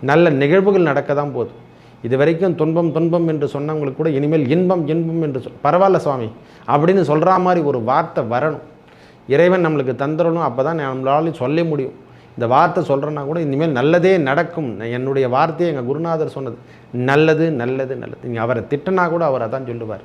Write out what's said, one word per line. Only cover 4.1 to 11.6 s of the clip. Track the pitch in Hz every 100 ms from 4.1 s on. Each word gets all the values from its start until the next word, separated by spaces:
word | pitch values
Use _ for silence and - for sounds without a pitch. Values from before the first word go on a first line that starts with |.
| 139 143 156 131
இன்பம், | 160 180 185 147
இன்பம் | 156 165 165
என்று | 156 131
சொல், | - -
"பரவாயில்ல | - 170 196 180
சுவாமி" | 156 135 113 113 - - -
அப்படின்னு | 139 160 196
சொல்ற | 147 151 170 185
மாதிரி | 180 180 143
ஒரு | 131
வார்த்தை | 113 139 170 - 120
வரணும். | 120 151 147 - - - - - - -
இறைவன் | 135 175 185 165
நம்மளுக்கு | 156 131 120
தந்துடணும். | 139 156 170 170 156
அப்பதான் | 120 135 165
நம்மளால | 139 131 131 143 165
சொல்ல | 151 127 156